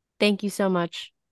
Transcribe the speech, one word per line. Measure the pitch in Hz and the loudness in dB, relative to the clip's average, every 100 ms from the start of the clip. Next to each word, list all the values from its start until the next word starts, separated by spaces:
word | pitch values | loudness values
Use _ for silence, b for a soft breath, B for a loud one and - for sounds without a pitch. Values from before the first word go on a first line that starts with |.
| _ - | _ 0
Thank | 208 196 | 2 2
you | 208 | -2
so | - 196 | -2 0
much, | 180 170 - - _ _ | 2 -2 -6 -16 _ _